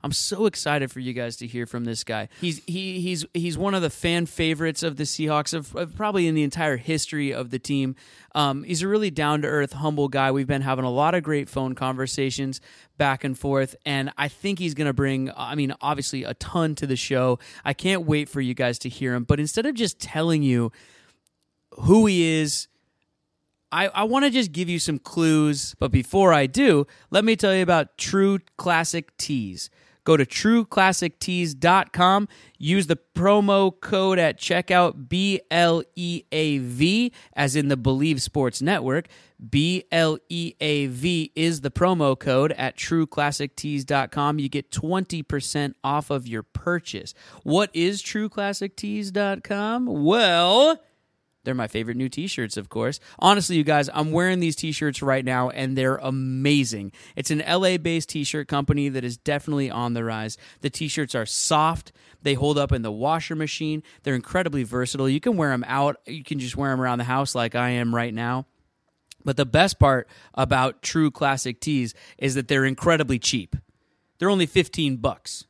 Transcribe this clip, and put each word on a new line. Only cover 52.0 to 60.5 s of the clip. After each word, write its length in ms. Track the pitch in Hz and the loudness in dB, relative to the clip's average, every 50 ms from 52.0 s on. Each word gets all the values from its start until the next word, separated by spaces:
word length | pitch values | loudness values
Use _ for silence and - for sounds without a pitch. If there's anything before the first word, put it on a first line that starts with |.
| 131 131 | -4 -4
t-shirts, 480 | - - 165 196 - - 117 107 - - | -4 -6 -6 -6 -4 -4 -6 -6 -6 -10
of 120 | 98 - | -10 -8
course. 300 | - 110 113 123 143 - _ - - - | -6 -2 -2 -2 -4 -6 _ -20 -6 4
Honestly, 360 | - 185 202 202 170 - 180 | 6 6 6 6 4 0 2
you 80 | 160 151 | 2 2
guys, 240 | 143 151 147 143 135 - | 4 2 2 2 0 -2
I'm 180 | 151 151 156 | -2 -2 0
wearing 280 | 160 170 175 185 185 180 | 2 2 2 2 2 2
these 160 | 175 165 147 | 0 -2 -2
t-shirts 480 | - - 160 156 - 156 147 135 - - | -2 -4 -6 -4 -2 -2 -2 -2 -2 0
right 200 | 135 135 135 131 | 0 0 0 0
now, 280 | 127 127 127 127 127 | 0 0 0 0 -2
and 260 | 127 - 135 131 131 135 | -2 -4 -4 -2 0 0
they're 200 | 131 131 131 135 | 2 2 0 0
amazing. 960 | 135 131 131 135 131 131 131 131 135 143 147 143 135 117 113 104 98 98 - - - - - | -2 -4 -4 -2 -2 -4 -4 0 2 4 4 4 4 2 -2 -6 -8 -10 -12 -14 -20 -16 -10
It's 140 | - 139 - | -8 -4 -2
an 100 | 160 151 | -2 -2
L 220 | 151 - 165 180 190 | 0 0 0 2 2
A-based 460 | 185 180 175 156 170 165 165 151 - | 2 0 0 -2 -2 -2 -2 -4 -4
t-shirt 380 | - 156 143 - - 151 143 - | -6 -6 -4 -4 -4 -6 -6 -2
company 420 | - 143 139 - 151 143 143 143 | -2 -2 2 2 2 2 2 -2
that 140 | 131 131 123 | -2 -4 -6
is 120 | 123 120 | -6 -8
definitely 540 | - _ - 147 143 - - 151 143 139 127 | -6 _ -2 -2 -2 -2 -4 -2 -2 -2 -2
on 240 | - 117 120 120 120 | -4 -4 -4 -2 -2
the 100 | 117 117 | -2 -2
rise. 360 | 113 113 110 107 110 - - - - | -4 -4 -4 -6 -8 -10 -12 -18 -20